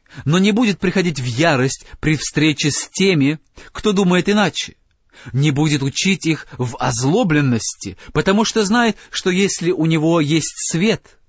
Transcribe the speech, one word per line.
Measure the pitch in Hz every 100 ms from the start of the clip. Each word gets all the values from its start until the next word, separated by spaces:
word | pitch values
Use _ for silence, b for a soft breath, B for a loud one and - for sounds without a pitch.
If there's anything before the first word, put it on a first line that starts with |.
| B B
но | 131 175
не | 202
будет | 208 226 180
приходить | 185 190 180 135
в |
ярость | 127 117 165 139 135 - B B
при | 151 156
встрече | - - 156 147 147
с | - -
теми, | - 190 170 139 151 _ B B
кто | - 214
думает | 196 185 180 170
иначе, | 208 185 - - - _ _ _ B B
не | 135 151
будет | 135 156 143
учить | 135 - 190 190
их | 160 151 B -
в | 123 127
озлобленности, | 123 117 131 196 208 151 139 117 - - 101 B B
потому | 151 156 202
что | 226 220
знает, | 196 240 233 208 B
что | - 185
если | 180 196 - 170
у | 180 160
него | 160 160 170
есть | 143 160 - -
свет, | - 165 220 190 - _